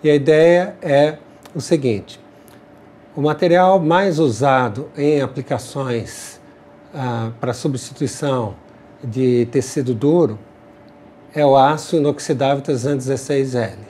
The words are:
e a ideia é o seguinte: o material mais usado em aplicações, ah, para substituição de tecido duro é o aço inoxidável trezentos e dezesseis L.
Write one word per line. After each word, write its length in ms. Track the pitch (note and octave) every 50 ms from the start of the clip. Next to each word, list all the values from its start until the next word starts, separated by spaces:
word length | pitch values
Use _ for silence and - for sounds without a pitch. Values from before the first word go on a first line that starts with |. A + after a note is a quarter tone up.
e 60 | - D3+
a 60 | D3
ideia 600 | D3 C3+ D#3 D#3 D#3 D#3+ E3+ F3 F3 F3+ - - -
é 380 | - E3 C#3 C#3 D3 D3+ D#3 - - - - - - - -
o 60 | D#3+
seguinte: 600 | - - E3+ D3+ C3+ B2 G#2+ F#2+ - - - - - - - - - - - - - - - - - - - - - - -
o 60 | D#3
material 580 | C#3 D3+ D3+ D3 F#3 F3 E3+ F3+ F#3 F#3 F#3+ F#3+
mais 380 | D#3+ D#3 E3+ F3+ G3+ G3 D#3+ D3+
usado 720 | D#3+ C3+ A2 G#2+ C#3 C#3 C3 C3 B2+ A2+ G2+ B2 C#3+ - -
em 240 | D3+ C#3+ D3 D3+ C#3+
aplicações, 1200 | C3 B2 C3 C#3+ B2+ - C#3 B2 - - - C#3+ C3+ C3 A#2+ A#2 G2+ - - - - - - - - - - - - - - - - - -
ah, 380 | D3+ B2+ B2 A#2 A#2 A2+ A2+ A2+ -
para 120 | - B2
substituição 1000 | A#2+ - - D#3 C3 B2 - - - - D#3 B2+ - - D3+ C#3+ C3 B2+ A2+ G2+ E2+ - - - - - - - - -
de 440 | - B2 G#2+ C3 C3 B2+ B2 A#2+ A#2+ A#2
tecido 440 | A#2+ C#3 B2 - - D#3 B2+ B2 B2
duro 440 | G#2+ C#3 C#3+ D#3+ F3 D#3+ A#2 G#2+ G#2 - - - - - - - - - - - - - - - - - - -
é 100 | D3+ D3
o 120 | C#3 C3+
aço 400 | C3+ C3 C#3+ D#3 D3+ - - F3+
inoxidável 640 | D#3+ C#3+ D3 D3 D3 - - D3+ A#2+ C3+ C3+ C#3 C#3
trezentos 440 | C#3 - C#3+ A#2+ A2+ C#3+ D3 C3+ B2+
e 20 | C3
dezesseis 460 | C#3 B2+ - - D3 C#3 C3+ C3 B2+
L. 240 | B2 A2 F#2+ F#2 - G#2